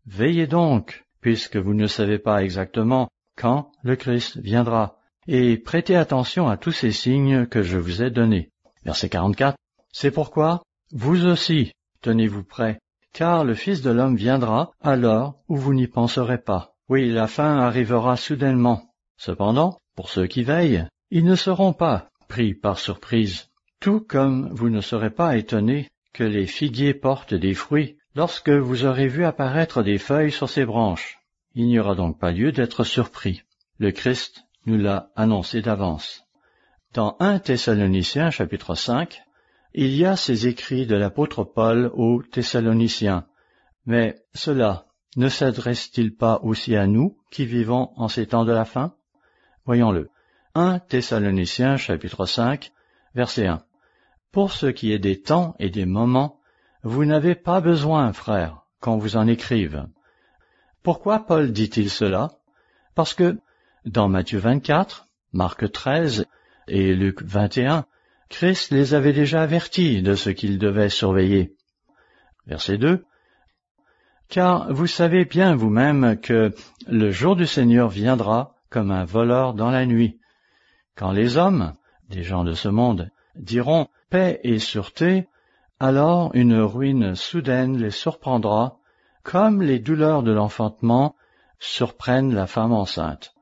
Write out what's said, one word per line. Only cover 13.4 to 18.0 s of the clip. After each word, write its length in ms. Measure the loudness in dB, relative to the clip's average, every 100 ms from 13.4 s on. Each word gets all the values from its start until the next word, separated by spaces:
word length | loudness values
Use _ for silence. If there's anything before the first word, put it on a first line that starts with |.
le 100 | 0
Fils 280 | -2 -2 -2
de 80 | 0
l'homme 260 | 2 2 2
viendra 540 | 0 0 0 0 -2 _
à 160 | -2 2
l'heure 380 | 2 2 -2 -8 -6
où 80 | -4
vous 180 | 0
n'y 120 | 0 0
penserez 520 | 0 -2 0 -2 -2
pas. » 340 | -2 -4 -6 _ -2
Oui, 220 | 0 2
la 160 | 0 -2
fin 320 | -2 0 2
arrivera 580 | 2 0 0 0